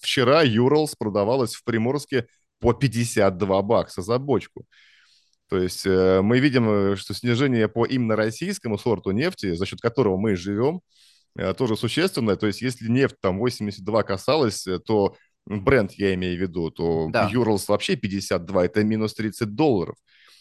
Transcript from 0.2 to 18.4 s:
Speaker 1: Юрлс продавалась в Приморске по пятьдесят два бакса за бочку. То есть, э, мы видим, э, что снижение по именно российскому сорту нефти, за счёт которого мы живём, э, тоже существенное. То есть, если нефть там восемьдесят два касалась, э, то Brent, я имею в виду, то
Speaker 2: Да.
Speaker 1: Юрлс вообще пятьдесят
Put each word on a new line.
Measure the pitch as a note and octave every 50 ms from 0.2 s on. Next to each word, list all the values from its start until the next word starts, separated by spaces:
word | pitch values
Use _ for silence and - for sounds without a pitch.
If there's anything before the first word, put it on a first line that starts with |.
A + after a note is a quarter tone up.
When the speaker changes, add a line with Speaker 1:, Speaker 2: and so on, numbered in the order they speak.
| C3 B2 C#3+ E3
Speaker 1:
Юрлс | D#3+ B2+ G#2 A2+ B2 C3 D3 D3+ D#3 D3 -
продавалась | - A2+ G#2+ F#2+ G#2 G2+ G#2+ B2+ C#3 B2 G#2+ -
в | - -
Приморске | A#2+ A2+ A2+ A2+ B2 C#3 D3 - - B2 B2 A#2 _ _ _ _ _ _ -
по | - A#2+
пятьдесят | A2+ - C#3+ B2 G#2 A#2 A#2 A#2 - A2+ G2+ G2 F#2 F2
два | G#2 F#2+ F#2+ F#2+
бакса | G2 G#2 A#2 F#2+ E2+ - - F#2+
за | F2 G2+ A#2 C3
бочку. | C#3 C#3+ B2+ G2 - - - - - _ _ _ _ _ _ _ _ _ _ _ _ _ _ _ _ -
То | G2 F#2
есть, | F#2 F2+ - - -
э, | F#2+ F#2 F#2 F#2 F#2 F#2 F#2+
мы | F#2+ G#2+ A#2+ B2+
видим, | C3+ D3+ B2+ B2+ A#2 A2
э, | G#2 G2+ G2 G2 G2
что | F#2+ - - G2+
снижение | - - B2 A#2+ A#2 D3 C3+ B2 A2+ G#2+ G#2
по | - A#2 A#2
именно | A2+ C3 B2+ A#2+ A2 G#2+
российскому | G#2+ G#2+ A2 A2 - E3 F#3+ G3+ - - A#2 G#2 G2
сорту | - A#2+ A2 F#2 - G2
нефти, | F#2 A2+ D3+ F#3 F#3 - - F#2+ E2+
за | E2+ G2
счёт | - - -
которого | - A#2 - - A#2+ G2+ F#2
мы | F#2 G#2+ A2 G2
живём, | F2 F2 G2+ G2+ G#2 B2 D3 F3 F3+ - _ _ _ _ _ _ _ _ _ -
э, | - F2 F#2 F#2
тоже | - C3 A2 A2
существенное. | - - A2+ - C#3+ F3 F#3+ - - A#2 G#2+ F#2+
То | F2+ G#2+ G#2+
есть, | G2 -
если | A#2 C3 B2+ - A2+ A2+
нефть | A#2+ C3 C3+ A2 - _
там | - F#2+ F#2 G2
восемьдесят | A#2+ B2 - - G#2+ G#2 F#2+ - F#2
два | G#2 A2 A2 G2
касалась, | - G2 F#2 - - C#3 D#3+ C#3 G#2+ - - -
э, | F#2+ F#2 E2+
то | - - A2 G#2 G2 F#2+ - - _ _ _ _ - F2+
Brent, | G2+ G#2 F#2+ C3+ C3+ B2 G2+ F#2+ -
я | - G2+ F#2+ F#2
имею | F2+ F#2 F2+ F2 F2
в |
виду, | F#2+ F2+ D#2+ F2+ E2 D#2+
то | - - E2+ E2+ E2 E2 D#2+ D#2+
Speaker 2:
Да. | A#2 A#2 G2 F#2
Speaker 1:
Юрлс | G#2 B2+ A#2+ A2 G#2+ F#2+ - -
вообще | G#2 G2+ - - F#3+
пятьдесят | C3 - G2 G2 G2 - - G2+ F2